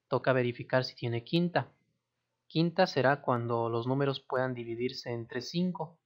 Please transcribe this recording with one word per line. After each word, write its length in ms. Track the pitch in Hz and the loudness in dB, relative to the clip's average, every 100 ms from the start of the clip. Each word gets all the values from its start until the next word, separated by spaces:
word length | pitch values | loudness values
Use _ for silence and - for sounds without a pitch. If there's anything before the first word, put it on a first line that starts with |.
| _ | _
toca 240 | 127 - | 0 2
verificar 500 | 131 123 120 127 131 | 2 2 -2 0 0
si 140 | 131 - | 0 -4
tiene 260 | 120 117 | -4 -4
quinta. 480 | - 170 175 156 127 _ _ _ _ _ _ _ _ | 0 0 2 0 -4 _ _ _ _ _ _ _ _
Quinta 400 | 156 170 165 185 | 0 0 4 2
será 340 | - 127 143 | 4 2 2
cuando 460 | - 120 117 117 117 | 0 0 0 0 0
los 180 | 117 120 | 0 0
números 320 | 135 139 131 | 0 0 -2
puedan 340 | - 131 131 | -4 -2 -2
dividirse 600 | 123 117 117 123 127 131 | -4 -8 -4 -4 -4 -8
entre 300 | 120 117 127 | -8 -6 -8
cinco. 580 | 123 170 180 175 160 - | -6 -2 -2 -4 -8 -12